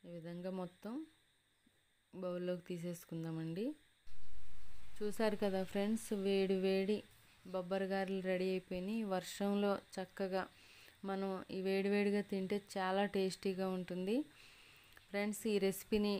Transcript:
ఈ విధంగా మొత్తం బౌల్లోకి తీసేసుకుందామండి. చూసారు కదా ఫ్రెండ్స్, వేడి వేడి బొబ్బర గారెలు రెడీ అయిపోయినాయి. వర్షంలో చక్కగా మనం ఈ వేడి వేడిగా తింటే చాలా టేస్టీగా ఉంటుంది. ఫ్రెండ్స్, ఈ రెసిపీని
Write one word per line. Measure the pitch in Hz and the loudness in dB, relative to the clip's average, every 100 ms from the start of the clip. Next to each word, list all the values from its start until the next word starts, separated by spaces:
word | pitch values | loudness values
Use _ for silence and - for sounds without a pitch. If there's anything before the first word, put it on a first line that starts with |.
| 175 | -12
ఈ | 175 | -12
విధంగా | 165 175 185 185 | -10 -8 -6 -6
మొత్తం | 180 - 208 254 320 _ _ _ _ _ _ _ _ _ _ 185 | -6 -8 -10 -8 -10 _ _ _ _ _ _ _ _ _ _ -8
బౌల్లోకి | 180 180 180 180 - | -6 -4 -4 -4 -6
తీసేసుకుందామండి. | 175 175 170 - 165 165 160 160 170 247 302 _ _ - - - - - - - - - - | -6 -6 -8 -8 -6 -6 -4 -4 -4 -4 -6 _ _ 0 4 6 6 4 4 2 0 0 0
చూసారు | 208 202 220 208 | -2 2 0 2
కదా | 202 190 185 | 2 2 0
ఫ్రెండ్స్, | 202 202 220 - 208 196 | 0 2 0 -2 -2 2
వేడి | 196 190 190 190 | 2 4 4 4
వేడి | 190 190 208 - - - - 185 | 2 2 0 -2 -20 -20 -20 -6
బొబ్బర | 185 180 190 190 | -6 -2 -2 0
గారెలు | 196 190 196 185 | 0 0 -2 0
రెడీ | 185 185 | 0 2
అయిపోయినాయి. | 185 - 185 185 226 208 | 0 -2 -6 -2 -2 0
వర్షంలో | 185 175 - 202 202 202 196 - - | -2 -4 -2 2 4 2 0 -4 -10
చక్కగా | 185 - 196 190 - - - - - - 196 | -10 -4 -2 -2 -4 -12 -20 -20 -20 -12 -6
మనం | 196 196 185 - 190 | -2 -2 -4 -6 -4
ఈ | 190 | 0
వేడి | 190 196 | 2 2
వేడిగా | 202 202 202 196 | 2 2 0 0
తింటే | 196 190 208 - 196 | -4 -2 -2 -4 -2
చాలా | 185 190 202 202 | 0 2 2 2
టేస్టీగా | 190 - 196 185 190 185 | 0 0 -4 -2 -2 -2
ఉంటుంది. | 175 180 185 233 302 - - - - - - - - | -4 -4 0 0 -2 -10 -20 -20 -20 -20 -20 -20 -6
ఫ్రెండ్స్, | 202 208 208 226 | -2 -2 0 0
ఈ | 202 196 | 4 2
రెసిపీని | 190 - 214 208 | 0 0 2 2